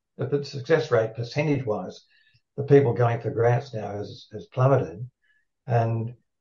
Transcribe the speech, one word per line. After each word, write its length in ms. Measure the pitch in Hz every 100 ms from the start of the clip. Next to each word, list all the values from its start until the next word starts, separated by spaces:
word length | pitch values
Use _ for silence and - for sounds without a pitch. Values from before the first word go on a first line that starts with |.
| _ -
the 80 | 123
p-, 180 | 143
success 460 | 143 135 123 156 -
rate 240 | 117 110
percentage-wise, 920 | - - 143 151 135 107 101 95 - _ _ _ _ _ -
the 80 |
people 280 | 123 139 120
going 280 | 107 117 117
for 100 | 110
grants 420 | 107 117 120 -
now 200 | 110 101
has, 340 | 104 98 - -
has 140 | 110 -
plummeted. 600 | 131 135 139 - 101 123 _ _ _ _ _ -
And 480 | 117 113 113 113 - _ _